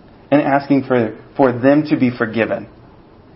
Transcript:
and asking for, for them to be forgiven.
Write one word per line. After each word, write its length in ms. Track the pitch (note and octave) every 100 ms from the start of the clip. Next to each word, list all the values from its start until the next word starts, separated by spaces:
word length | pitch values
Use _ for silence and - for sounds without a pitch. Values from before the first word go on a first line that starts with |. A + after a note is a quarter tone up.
| - - -
and 100 | C#3+
asking 440 | C#3+ C#3 - C#3
for, 360 | C3 B2+ A2+ A2 - -
for 160 | C3+
them 340 | A#2+ C3+ D3 D3+
to 80 | C#3
be 140 | B2 B2
forgiven. 540 | A2+ A2 G#2+ G2+ - - - - - - -